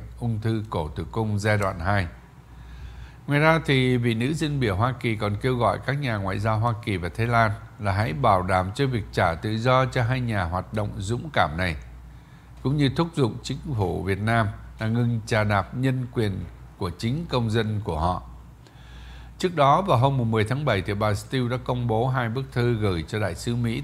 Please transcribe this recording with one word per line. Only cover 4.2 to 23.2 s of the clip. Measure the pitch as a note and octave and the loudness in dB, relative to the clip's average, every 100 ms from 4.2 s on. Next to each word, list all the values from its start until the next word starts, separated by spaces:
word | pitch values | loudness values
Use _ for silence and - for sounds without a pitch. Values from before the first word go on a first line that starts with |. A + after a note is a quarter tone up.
| B2 | 0
dân | D#3+ D#3 C#3+ | 0 -2 0
biểu | A#2+ F#2+ | 0 2
Hoa | A#2+ B2 | 0 0
Kỳ | A#2+ G#2 | -2 0
còn | G#2 G#2 | -2 0
kêu | C3 B2+ | 0 2
gọi | A2 F#2 - | 2 2 -2
các | |
nhà | D3 C#3 G#2+ | -2 -2 -2
ngoại | F#2+ G2+ | -2 -2
giao | A2 A2 | 0 2
Hoa | A#2 G#2+ | 0 -2
Kỳ | A2 F#2+ | -2 -2
và | E2+ - | -4 -2
Thái | A#2 | 2
Lan | A#2 A2 G#2+ - - | 4 4 2 -8 -6
là | G2+ | -2
hãy | F#2+ A#2 | 0 0
bảo | D#3 B2 F#2+ | 2 4 4
đảm | F#2 F#2 F#2 | 4 2 2
cho | G#2 C#3 | 0 0
việc | A#2+ - | 0 -2
trả | - F#2 | 2 2
tự | E2 G#2+ | 2 -2
do | A2 A#2+ B2+ | 0 2 4
cho | C3 B2+ | 2 0
hai | A2+ C3 | 0 0
nhà | A#2+ G#2+ | 0 0
hoạt | E2+ F2+ F#2 | 0 -2 -2
động | A2+ G#2 - | -4 -4 -4
dũng | G2 A#2+ E3 | -4 -4 -2
cảm | B2+ E2+ D#2 | 2 2 2
này, | F2+ D2+ - - - - - - - - | -2 -2 -8 -18 -18 -20 -20 -20 -20 -8
cũng | C3 D3 | -2 2
như | C#3 - | 2 2
thúc | E3+ | -2
giục | E3 C3 A#2+ | 2 0 0
chính | - C3+ D#3+ A#2 | -8 -8 -6 -2
phủ | F#2 E2+ | 0 0
Việt | F2 F#2+ | -2 0
Nam | G#2+ A#2 G#2 - - - | 2 2 2 -2 -14 -6
là | A2 | -2
ngừng | A#2 A#2+ A#2 G#2 | 0 0 0 0
chà | A2+ | 2
đạp | G#2 G#2 F#2+ B2+ | 4 2 0 -2
nhân | C3 B2+ B2 | -2 0 -4
quyền | B2 G#2 F#2 F2+ - - - | -2 -2 -2 -8 -12 -20 -8
của | F#2 | -8
chính | E2 A2+ C#3+ F3 | -4 -4 -4 -2
công | C3 A2+ | -2 0
dân | A2 G#2+ G#2+ | 0 0 -2
của | G2+ D#2 | -4 -2
họ. | E2+ F2+ - - - - - - - - - - - - | 0 -2 -6 -18 -20 -20 -20 -20 -20 -20 -18 -18 -18 -4
Trước | F#3 E3+ | -2 4
đó, | C#3 D3+ | 6 6
vào | G3 C3 | 4 4
hôm | C3+ C#3 | 4 2
mùng | A2+ | 2
mười | A2 | 2
tháng | G#2 C3 | 2 0
bảy, | D3 G2+ | 0 0
thì | F#2 | 0
bà | G2+ G#2+ | 0 0
Steele | G#2 - C3+ A#2+ | 0 -2 -2 -2
đã | B2 | -2
công | - B2+ A#2+ | -4 -2 0
bố | A2 B2+ | 0 0
hai | C3 A#2 | 0 -2
bức | A#2+ C3+ | -4 -4
thư | B2 A#2+ | 0 2
gửi | A#2 G#2 F2 D#2+ | 2 2 0 -2
cho | |
đại | G#2+ | -4